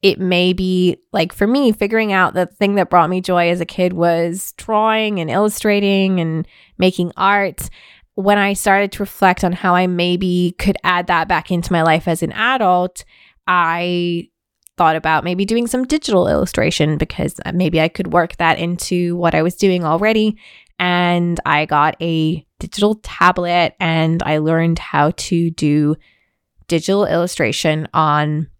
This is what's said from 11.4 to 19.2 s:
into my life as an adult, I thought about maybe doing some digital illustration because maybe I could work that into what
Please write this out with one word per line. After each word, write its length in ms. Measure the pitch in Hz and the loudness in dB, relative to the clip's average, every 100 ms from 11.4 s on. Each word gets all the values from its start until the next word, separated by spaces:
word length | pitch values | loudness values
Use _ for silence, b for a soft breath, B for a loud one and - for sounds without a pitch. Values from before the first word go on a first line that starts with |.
| - | 0
into 200 | 180 170 | -4 0
my 120 | 175 | 0
life 220 | 160 160 - | 4 2 0
as 160 | 160 | -4
an 120 | - | -4
adult, 720 | - 233 262 202 180 180 - - b b b - | -2 -2 0 2 2 0 -8 -20 b b b -2
I 840 | 180 165 165 175 175 175 170 - _ _ _ - - | 0 0 -2 -2 -2 -2 -4 -8 _ _ _ -20 0
thought 200 | 165 160 | 2 2
about 260 | 160 160 | 0 0
maybe 220 | 165 180 196 | 0 -4 0
doing 220 | 226 233 | 0 -2
some 180 | 247 254 | -4 -2
digital 420 | 302 - 196 180 | -2 2 2 2
illustration 720 | 78 190 - - - 151 151 | 2 0 0 -2 0 -2 0
because 420 | 156 - - - - | -4 -4 -6 -6 -8
maybe 260 | 170 180 170 | -2 -2 0
I 80 | 160 | -2
could 240 | - 175 | -2 -2
work 240 | 165 170 - | 0 -2 -2
that 220 | 170 160 | -2 0
into 560 | 170 175 - 180 175 | -2 -6 -4 -2 -2
what 180 | 175 | 0